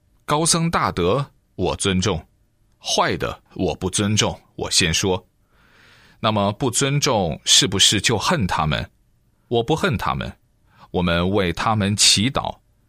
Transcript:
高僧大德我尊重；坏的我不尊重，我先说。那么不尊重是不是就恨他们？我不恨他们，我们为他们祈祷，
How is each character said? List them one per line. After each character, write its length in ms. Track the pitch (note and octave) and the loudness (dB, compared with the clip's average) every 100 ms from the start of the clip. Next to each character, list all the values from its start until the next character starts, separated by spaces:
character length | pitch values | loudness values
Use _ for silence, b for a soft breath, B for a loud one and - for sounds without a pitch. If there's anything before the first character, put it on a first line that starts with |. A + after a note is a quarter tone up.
| _ _ - | _ _ -4
高 200 | D3+ E3 | 0 2
僧 240 | E3+ E3 | 0 0
大 220 | E3+ A#2+ | 0 -2
德 340 | F2+ E2+ B2 C#3 _ _ - | 0 0 0 -2 _ _ -4
我 180 | F2 C2+ | -4 0
尊 240 | G3 F#2 | 0 0
重； 200 | G#2+ E2+ - _ _ _ _ _ | 0 -2 -6 _ _ _ _ _
坏 380 | - - E3+ E2+ | -4 0 0 0
的 260 | A1+ - _ - | -4 -8 _ -4
我 180 | F2+ | -2
不 160 | D2+ F#2 | -2 -4
尊 260 | - G2+ G#2+ | -2 0 2
重， 220 | A2 - _ - | 0 -4 _ -12
我 140 | - | -4
先 240 | - F#3 | 0 0
说。 320 | - G2 F2+ - _ b b b b b b b b | 0 0 -2 -4 _ b b b b b b b b
那 120 | A2 | -2
么 180 | G#2+ G2+ | 0 0
不 180 | G2+ C3 | 0 -2
尊 300 | - C#3 C#3+ | 0 0 0
重 400 | C#3+ A2+ F2 C#2 - | 0 0 -2 -4 2
是 200 | - B2 | 2 2
不 140 | F#2+ | 2
是 220 | - G#2 | 4 4
就 160 | - G#2+ | 0 0
恨 280 | - B2+ F2+ | 0 -2 0
他 220 | - D#2 | 0 -2
们？ 180 | A#1+ - _ _ _ _ _ _ | -2 -6 _ _ _ _ _ _
我 160 | A#2 | -2
不 100 | A#2 | 0
恨 240 | D#3 G3 G2 | 0 0 -2
他 160 | - | -4
们， 160 | C2+ A1+ - _ _ b b b | -4 -6 -12 _ _ b b b
我 100 | F2+ | -2
们 260 | F2 E2+ F2+ | 2 2 2
为 240 | G#2 F#2 | 0 0
他 240 | E2 A2 A2 | -2 -2 0
们 180 | G2 G#2 | 0 2
祈 340 | - - B3 | 2 4 0
祷， 240 | - - - _ _ | -2 -6 -12 _ _